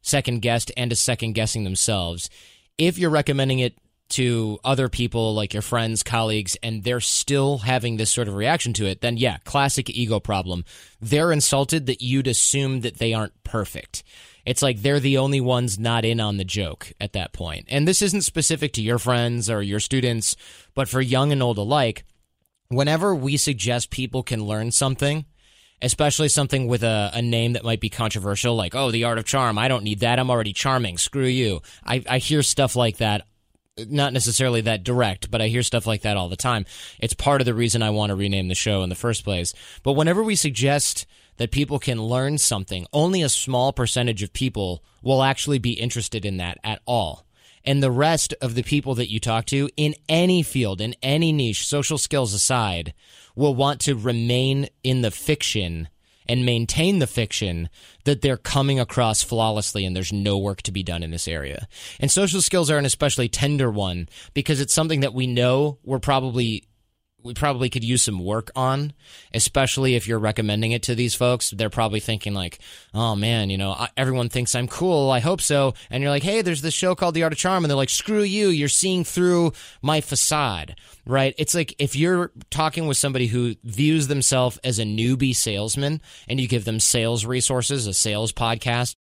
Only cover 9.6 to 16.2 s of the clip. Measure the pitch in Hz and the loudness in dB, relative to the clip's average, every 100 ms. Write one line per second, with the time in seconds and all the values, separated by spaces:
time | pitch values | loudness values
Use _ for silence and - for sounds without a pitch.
9.6 | 139 135 - - 113 107 - 98 92 87 | 2 0 -4 -2 0 0 0 -4 -2 -6
10.6 | - - - _ 110 147 170 151 - 139 | -8 -16 -20 _ 0 2 4 4 4 2
11.6 | 139 160 131 127 123 135 131 117 - 139 | 2 0 -2 -4 0 0 2 2 2 2
12.6 | 139 131 117 - 117 110 104 _ - 113 | 0 -2 -4 -2 -2 0 -4 _ -6 -4
13.6 | 95 - - - - - - - - 123 | -4 -8 -12 -14 -16 -20 -20 -10 -4 0
14.6 | 139 110 131 143 135 131 135 139 123 123 | 0 2 2 2 2 2 2 2 2 0
15.6 | 123 98 117 117 113 117 | 0 -2 0 0 0 0